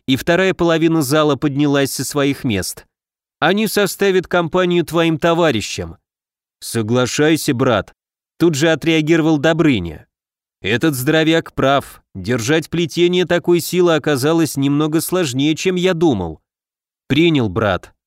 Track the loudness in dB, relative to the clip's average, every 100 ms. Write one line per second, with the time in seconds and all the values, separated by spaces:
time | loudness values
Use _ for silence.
0 | -2 -2 2 0 0 0 0 2 2 0
1 | 0 2 2 0 -2 0 0 0 -2 -4
2 | -6 -2 -2 -2 -2 -2 -4 -10 -20 _
3 | _ _ _ _ 0 0 0 0 -2 0
4 | 0 0 0 -2 0 -2 0 0 0 0
5 | 0 0 0 2 0 0 -6 -10 -12 -14
6 | _ _ _ _ _ _ -8 -6 0 0
7 | 0 0 2 2 0 0 2 0 -2 _
8 | _ _ _ _ 0 2 0 0 0 0
9 | 2 2 2 2 2 2 2 2 -4 -12
10 | -20 _ _ _ _ _ -4 0 0 0
11 | 0 2 2 0 -2 -2 0 0 -2 -18
12 | _ -12 -4 -4 0 -2 -2 -4 -2 0
13 | 2 2 0 0 2 0 0 0 2 2
14 | 0 0 2 2 0 0 0 0 0 -2
15 | -2 -2 -2 0 0 0 -2 0 0 2
16 | 2 2 -4 -10 _ _ _ _ _ _
17 | _ 2 2 2 0 0 -2 -2 -6 _